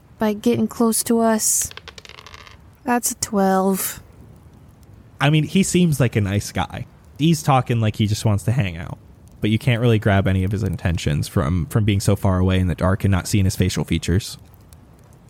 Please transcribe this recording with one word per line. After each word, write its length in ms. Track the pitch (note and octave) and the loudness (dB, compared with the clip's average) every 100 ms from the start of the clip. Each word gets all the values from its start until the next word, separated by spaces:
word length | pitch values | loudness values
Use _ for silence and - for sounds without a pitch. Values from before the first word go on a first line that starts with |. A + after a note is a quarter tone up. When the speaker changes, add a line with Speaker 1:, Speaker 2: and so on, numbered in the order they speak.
| - - | -18 -4
Speaker 1:
by 140 | G#3+ | -2
getting 340 | G#3 A#3 A3 A3 | 0 0 0 0
close 340 | - A3+ A3 | 0 0 0
to 160 | - A3+ | 0 2
us. 520 | A3+ A3 - - - - - - - - - - - - - - | 2 2 0 -2 -4 -10 -20 -20 -20 -20 -20 -20 -20 -20 -20 -10
That's 260 | C#4 A#3+ - | -2 -2 -2
a 40 | - | -6
twelve. 840 | - G3+ F#3+ F#3+ F#3+ F#3+ - - - - - - - - - - - - - - | -4 0 2 2 2 0 -4 -10 -18 -20 -20 -20 -20 -20 -20 -20 -20 -20 -20 -4
Speaker 2:
I 100 | C#3 | 0
mean, 140 | D#3 | 2
he 200 | D3 G3 | 2 0
seems 340 | F#3+ F3+ F3 C#3 | 2 2 2 2
like 160 | A#2+ | 0
a 60 | A#2 | 0
nice 320 | G2 G#2 - | 0 -2 -4
guy. 340 | G2 - G#2+ - - - - | -6 -6 -8 -14 -18 -16 -2
He's 240 | D#3 D#3 | 0 2
talking 380 | - C3+ - A#2 | 2 2 2 0
like 160 | A2 - | 0 0
he 100 | G#2 | 0
just 180 | G#2+ | 0
wants 200 | A2+ G2+ | 0 0
to 80 | - | 0
hang 240 | B2 G2 E2+ | -2 -2 -6
out, 220 | - - - - - - | -12 -14 -18 -20 -20 -6
but 100 | A2 | 0
you 80 | A2 | 0
can't 220 | - A#2 | 0 0
really 180 | B2 A2 | 2 2
grab 300 | G#2+ G2 F#2+ | 4 2 2
any 160 | F#2+ | 0
of 80 | F#2 | 0
his 100 | G2+ | -2
intentions 640 | G2 E2 F#2 E2+ - D2 - | -4 -2 -2 -2 -2 -2 -2
from, 400 | G2+ C#2 F2+ D2 | 0 0 0 -2
from 180 | A#2 | 0
being 160 | G#2 G2+ | 0 0
so 160 | - G2 | 0 0
far 220 | G2 F#2 | 0 2
away 200 | F#2 F#2 | 2 2
in 80 | F2+ | 0
the 60 | |
dark 300 | - F2+ F#2+ | 0 0 0
and 60 | G2 | 0
not 160 | F#2 - | 0 0
seeing 180 | G#2 | 0
his 120 | F#2+ - | 2 0
facial 280 | F#2 - | 0 -2
features. 540 | D2+ E2 - F2+ - - - - - - - - - - - | -2 -2 0 -2 -2 -10 -20 -20 -20 -20 -20 -20 -20 -20 -20